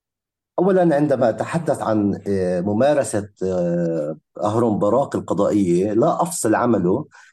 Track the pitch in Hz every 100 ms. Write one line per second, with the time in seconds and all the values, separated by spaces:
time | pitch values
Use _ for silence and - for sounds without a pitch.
0 | _ _ _ _ _ - 180 185 175 143
1 | 147 127 123 110 113 170 - 131 104 110
2 | 101 87 98 98 90 90 98 107 139 143
3 | 127 104 - _ 92 90 87 87 85 80
4 | 76 78 _ - 104 113 117 98 101 120
5 | - 101 92 95 98 104 92 87 90 104
6 | 151 - 170 - 117 104 120 104 87 95
7 | 76 - -